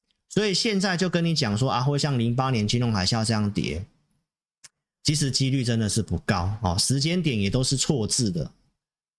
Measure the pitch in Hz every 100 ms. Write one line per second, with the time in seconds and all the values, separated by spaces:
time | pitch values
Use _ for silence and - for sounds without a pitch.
0 | _ _ _ 190 214 180 233 196 196 175
1 | 185 170 170 156 110 104 131 120 131 143
2 | 147 127 117 120 131 120 104 120 120 107
3 | 90 117 110 107 104 95 - 80 - _
4 | _ _ _ _ _ _ - _ _ _
5 | - 151 139 - 135 135 120 113 104 113
6 | 92 87 - 95 95 104 92 87 - 135
7 | 156 180 160 110 98 127 127 135 - 139
8 | 104 - 110 85 - _ _ _ _ _
9 | _